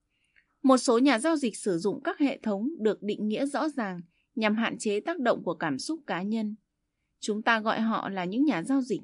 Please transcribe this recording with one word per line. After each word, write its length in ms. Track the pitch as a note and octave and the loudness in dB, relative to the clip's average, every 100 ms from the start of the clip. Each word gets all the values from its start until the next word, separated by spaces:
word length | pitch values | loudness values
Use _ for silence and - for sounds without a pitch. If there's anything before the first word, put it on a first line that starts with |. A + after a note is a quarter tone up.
| _ _ _ _ _ _ | _ _ _ _ _ _
Một 140 | C4 C4 | 4 6
số 220 | C4 A#3 | 6 4
nhà 200 | C#4 A3+ | 6 4
giao 160 | D#4+ D#4 | 2 2
dịch 220 | A#3+ - | 0 -2
sử 200 | G#3+ E3+ | -2 0
dụng 260 | G3 - | 0 -2
các 160 | E4+ - | -4 0
hệ 200 | C#4 - | 0 0
thống 260 | A3 G3 B3 E4 | -4 -2 -2 -2
được 240 | G#3+ - | -2 0
định 240 | G3+ G3+ G#3+ | -4 -4 -2
nghĩa 180 | G#3+ C#4+ | -2 -2
rõ 240 | B3+ D4+ | -2 -4
ràng 320 | C#4 G3+ F3+ E3+ _ _ - | -4 -6 -6 -12 _ _ -2
nhằm 200 | G#3+ G#3+ | 0 2
hạn 220 | A3+ G#3 | 0 -2
chế 200 | G#3+ G3+ | -2 -2
tác 200 | E4 F4 | -2 -2
động 240 | A#3 - | 0 0
của 120 | - E3 | -2 -2
cảm 240 | E3 B2+ | -2 -2
xúc 200 | - D#4+ - | -4 -8 -6
cá 140 | F3 | -4
nhân. 340 | G3+ A3+ G#3+ A3 _ _ _ _ _ _ - | -2 -2 -4 -6 _ _ _ _ _ _ -4
Chúng 160 | G#3 | -2
ta 180 | A#3 A3+ | 2 2
gọi 200 | G#3+ G3+ | 2 0
họ 280 | A3 G#3+ - | 0 -2 -2
là 160 | F#3+ F3+ | -4 -2
những 200 | A3+ D4+ | 2 2
nhà 180 | F3 | 2
giao 180 | A3 C4+ | 0 0
dịch 200 | B3 F#3+ | 0 -4